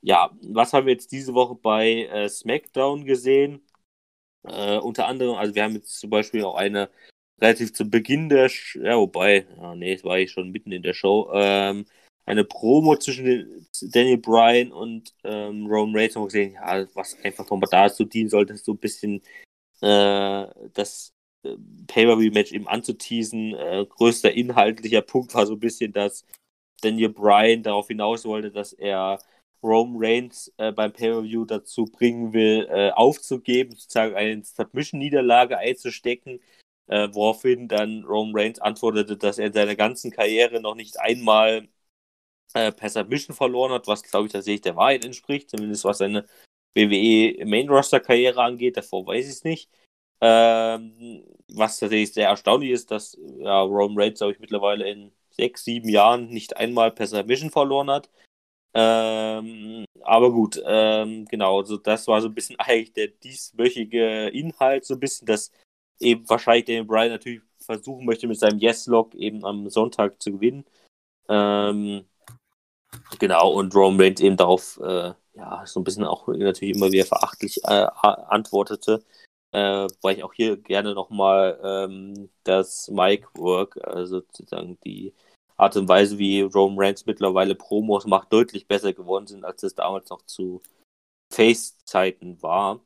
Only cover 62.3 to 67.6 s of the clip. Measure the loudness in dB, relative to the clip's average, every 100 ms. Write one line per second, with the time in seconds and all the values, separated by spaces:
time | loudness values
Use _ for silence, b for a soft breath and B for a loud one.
62.3 | -6 -12 -10 0 0 0 -6 -8 _ -20
63.3 | -18 -18 -2 -2 -2 -6 -2 -2 -2 -6
64.3 | -8 -10 0 0 0 -4 -6 -6 -8 -2
65.3 | -2 -2 _ _ _ _ _ 0 0 2
66.3 | -2 4 2 2 -8 -2 0 0 -2 -12
67.3 | -16 _ _